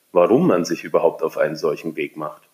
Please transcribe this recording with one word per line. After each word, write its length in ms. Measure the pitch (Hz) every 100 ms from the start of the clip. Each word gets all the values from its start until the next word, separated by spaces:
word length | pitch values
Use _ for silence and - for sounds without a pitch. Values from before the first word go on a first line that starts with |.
| _
warum 340 | 90 87 120 175
man 180 | 90
sich 200 | 82 82
überhaupt 380 | 82 80 80 -
auf 160 | 80 76
einen 180 | 78 78
solchen 400 | 80 76 82 78
Weg 200 | 71 -
macht. 260 | 76 - _